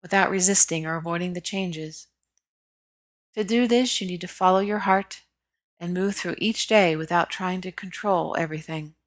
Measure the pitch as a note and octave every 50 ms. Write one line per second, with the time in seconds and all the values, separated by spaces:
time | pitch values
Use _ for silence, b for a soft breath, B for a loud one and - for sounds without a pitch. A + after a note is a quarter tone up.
0 | - F3 G3 G3 F#3 - F#3+ F#3+ F3+ G3 G3 F#3+ - - E3 D#3+ D#3+ D#3+ E3 E3
1 | E3 E3+ E3+ E3+ F3+ F3+ F3+ F3 F3 - - G3 F#3+ F3+ E3 D#3 D#3 D#3 D#3+ -
2 | - _ _ _ _ _ _ _ _ _ _ _ _ _ _ _ _ _ _ _
3 | _ _ _ _ _ _ _ G#3+ G#3+ F#3 A#3 A#3+ B3 A3+ A#3+ A#3+ B3+ B3 - -
4 | G3 F#3 F3+ E3+ F3+ F3+ - - F#3+ F#3 F#3 F#3+ G3 G3+ G#3 G#3 G3 G3 F#3+ G3
5 | G3+ _ - - _ _ _ _ _ _ _ _ _ _ _ _ F3 F3 F3+ F3+
6 | F#3+ G3+ G3 - - F3+ - - - G#3+ A3 - - - A3 G#3+ F#3+ E3+ D#3 D#3
7 | D#3+ D#3 F3 E3+ E3 - - - F#3+ F#3 F#3 F#3 F#3 F#3 - - - F#3 - -
8 | - G#3 F#3+ E3+ D#3+ E3 - - E3 D#3 D#3 D#3 D#3+ - D#3+ D#3 D#3 D3+ _ _
9 | _